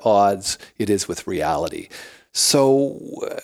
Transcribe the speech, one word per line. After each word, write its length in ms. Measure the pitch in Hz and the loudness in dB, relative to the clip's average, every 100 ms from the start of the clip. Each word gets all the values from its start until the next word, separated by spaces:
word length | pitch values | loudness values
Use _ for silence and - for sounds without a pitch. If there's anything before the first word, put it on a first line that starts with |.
odds 540 | 117 101 101 98 98 - - - | 4 4 4 2 -4 -10 -10 -6
it 100 | 104 | 0
is 160 | 98 - | 0 -2
with 180 | 87 - | -8 -6
reality. 600 | 92 76 76 78 80 - - - - _ | -4 -2 -2 -4 -8 -14 -18 -20 -20 _
So, 680 | - - 147 135 135 139 - - - - | -2 2 4 4 4 2 -4 -12 -10 -10
uh, 60 | - | -10